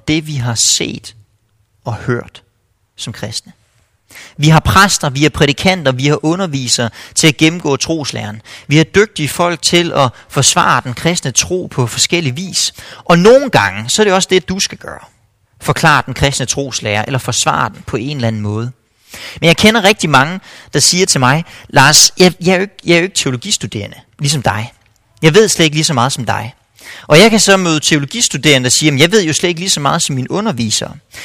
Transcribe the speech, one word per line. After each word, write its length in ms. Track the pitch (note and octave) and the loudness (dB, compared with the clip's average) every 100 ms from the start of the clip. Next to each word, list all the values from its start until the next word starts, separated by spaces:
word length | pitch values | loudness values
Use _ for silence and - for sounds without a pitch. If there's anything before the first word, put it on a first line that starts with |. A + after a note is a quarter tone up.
| - | -4
det, 200 | D#3 D#3 | -4 -4
vi 80 | C#3+ | -6
har 200 | A#2+ A2+ | -4 -2
set 600 | - - - - - - _ _ _ _ _ _ - | 0 -2 -4 -8 -14 -20 _ _ _ _ _ _ -10
og 100 | G#2+ | -8
hørt 480 | A#2 A#2+ - - _ _ _ _ _ - | -4 -6 -6 -18 _ _ _ _ _ -16
som 180 | - | -14
kristne. 380 | A2 A2 - - _ _ _ _ _ _ - - - | -12 -12 -12 -14 _ _ _ _ _ _ -20 -18 0
Vi 120 | D3 | 4
har 100 | D#3+ | 4
præster, 500 | - F#3+ G3 - D3 | 4 4 4 2 -4
vi 140 | C3 | 0
har 60 | D3 | 0
prædikanter, 640 | - C#3+ - F#3 F#3 C#3 | 2 0 0 0 0 -2
vi 160 | B2+ C#3+ | 0 0
har 180 | D3 D#3 | 0 0
undervisere 640 | F3 F#3+ C#3 B2 - A#2 - - - | -2 -4 -4 -4 -2 -4 -6 -12 0
til 120 | D#3+ | 0
at 100 | C#3+ | 2
gennemgå 400 | D#3+ F3 D#3 C3+ | 0 0 -2 -2
troslæren. 640 | - E3 C3+ A#2 G#2+ G#2+ - - - | -2 -6 -6 -8 -10 -12 -18 -14 0
Vi 100 | D3 | 2
har 60 | |
dygtige 440 | D#3 F#3+ G#3+ - C#3+ | 2 2 0 -2 -6
folk 340 | - F3 E3 | -2 -2 -2
til 300 | - F3 E3+ - | 0 0 2 0
at 140 | C3 - - | 0 -2 -8
forsvare 520 | - C3 - E3+ C3 | -2 0 2 2 0
den 100 | B2+ | -2
kristne 380 | A#2 D#3+ F3 C#3+ | -4 -4 -2 -4
tro 360 | A2+ - F#3 - | -4 -4 -4 -4
på 160 | - A#2+ | -4 -4
forskellig 480 | - - F3 D3+ B2+ | -2 -2 -2 -2 -6
vis. 380 | F#3+ - - - - - | -6 -6 -6 -8 -20 -8
Og 220 | - E3+ | 2 4
nogle 300 | F#3+ C4 C#4 | 8 6 6
gange, 400 | C3+ G2+ F#2+ A#2 | 2 0 -2 -4
så 120 | - | 0
er 20 | |
det 100 | G#3+ | 2
også 140 | F#3 F3+ | 2 2
det, 180 | F#3 - | 0 -2
du 100 | F#3 | -6
skal 180 | - G3+ | -6 -8
gøre. 280 | - C#2 - _ _ _ _ _ | -16 -16 -18 _ _ _ _ _
Forklare 420 | - C3 E3 D3 A#2 | -4 0 2 2 0
den 80 | |
kristne 320 | B2+ C#3+ C3+ C3 | -2 -2 -2 -4
troslære, 600 | C#3 C#3 - A2 G#2 G#2+ | -6 -6 -6 -4 -4 -2
eller 140 | C3 | -4
forsvare 500 | - A#2+ D#3 C#3+ A#2+ | -4 -4 0 0 -2
den 140 | - - | -6 -10
på 100 | C3 | -8
en 200 | C3 D3 | -6 -4
eller 100 | A#2 | -4
anden 140 | A2 | -4
måde. 300 | G#2 G#2 A#2 - _ _ _ - - - | -4 -6 -8 -12 _ _ _ -20 -18 -2
Men 60 | E3 | 0
jeg 100 | D#3+ | 4
kender 260 | G#3+ A3+ | 2 4
rigtig 260 | G3 G#3+ E3 | 2 2 2
mange, 300 | C#3 C#3+ F#3 - - - | 2 2 -4 -14 -20 -6
der 60 | D3+ | -2
siger 260 | - F3 F#3+ | 0 2 0
til 140 | C#3 | 2
mig, 260 | B2 D3 E3 - - | 2 2 -2 -14 -2
"Lars, 440 | C#3+ C3+ D3+ - - | 2 4 4 2 4
jeg, 160 | F3+ E3 | 2 2
jeg 100 | F3 | 0
er 40 | F#3 | 0
jo 60 | |
ikke, 140 | G3+ - - | -2 -6 0
jeg 80 | |
er 40 | E3+ | 0
jo 60 | |
ikke 120 | F#3 - | 0 -4
teologistuderende, 840 | C#3+ B2+ G3 - A2 A2 G#2 - _ - | -4 -4 -4 -6 -6 -10 -12 -14 _ -6
ligesom 220 | C#3+ D3 | -4 -2
dig. 320 | G#2 G2+ A2+ _ _ _ _ - | -2 -4 -8 _ _ _ _ -2
Jeg 120 | D#3+ | 2
ved 160 | E3 G#3+ | 4 4
slet 160 | - D#3+ | 2 0
ikke 100 | D3+ | 0
lige 80 | |
så 100 | D#3 | 0
meget 180 | C3+ B2 | 0 0
som 140 | - A2 | -2 -4
dig." 300 | G#2 A2 - _ _ - - - | -6 -6 -14 _ _ -20 -12 2
Og 120 | D3+ | 6
jeg 100 | A3 | 6
kan 100 | G#3+ | 4
så 180 | F#3 G3 | 4 4
møde 220 | F3+ D#3 | 2 0
teologistuderende, 840 | - D3+ C#3 A3+ A#3+ D3+ D3+ C3+ | 0 0 -2 -4 -4 0 2 2
der 60 | B2 | 2
siger, 220 | - D#3 | 0 2
"Men 80 | C#3 | 2
jeg 120 | E3 | 4
ved 120 | A3 | 2
jo 100 | D#3+ | 2
slet 160 | C#3+ F3+ | 0 -2
ikke 120 | D#3+ | -2
lige 80 | F#3+ | -4
så 100 | D#3+ | -2
meget 220 | C#3+ D#3+ | -2 -2
som 140 | - C3+ | -2 -4
mine 160 | B2+ | -4
undervisere." 600 | E3 A3 B2 A2+ - - D3 _ - | -4 -4 -4 -4 -4 -6 -12 _ -20